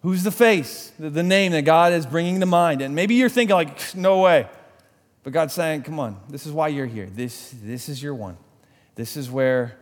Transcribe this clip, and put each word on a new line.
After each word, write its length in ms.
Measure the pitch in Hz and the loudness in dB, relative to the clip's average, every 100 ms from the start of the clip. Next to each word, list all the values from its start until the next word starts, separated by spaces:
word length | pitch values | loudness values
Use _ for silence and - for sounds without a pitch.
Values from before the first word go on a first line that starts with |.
Who's 200 | 170 185 | -2 -2
the 80 | 190 | -2
face, 640 | - 233 196 135 - - _ | 4 4 4 0 -10 -18 _
the, 120 | 156 | -6
the 120 | 147 | -2
name 300 | 175 190 190 | 2 4 4
that 100 | 165 | 2
God 300 | 143 160 175 | 4 6 6
is 140 | 175 139 | 4 -2
bringing 340 | 156 170 185 | -2 -2 -2
to 60 | 185 | 2
mind? 360 | 175 175 139 | 2 2 0
And 120 | 135 | -4
maybe 200 | 147 202 | -2 0
you're 140 | 240 254 | 2 2
thinking, 260 | 240 233 | 2 2
like, 400 | 190 165 - - | 2 2 -6 -14
"No 260 | 185 185 190 | -2 2 4
way." 280 | 185 160 113 - - _ _ _ _ _ | 6 4 2 -12 -20 _ _ _ _ _
But 80 | - | -6
God's 200 | 143 156 | -2 -2
saying, 280 | 180 165 156 | -2 -4 -4
"Come 160 | 131 156 | -8 -8
on, 220 | 123 98 101 | -8 -10 -16
this 180 | 139 151 | -16 -10
is 60 | |
why 160 | 151 156 | -4 -4
you're 180 | 143 131 | -2 -6
here. 200 | 113 95 | -8 -12
This, 480 | 98 123 117 - 123 | -10 -10 -12 -18 -18
this 260 | 107 123 135 | -14 -12 -12
is 140 | 139 | -12
your 120 | 143 | -10
one. 240 | 135 101 87 _ _ _ _ _ | -10 -12 -16 _ _ _ _ _
This 220 | - 117 151 | -12 -12 -10
is 140 | 127 | -8
where 460 | 127 131 127 120 110 | -2 0 0 -2 -10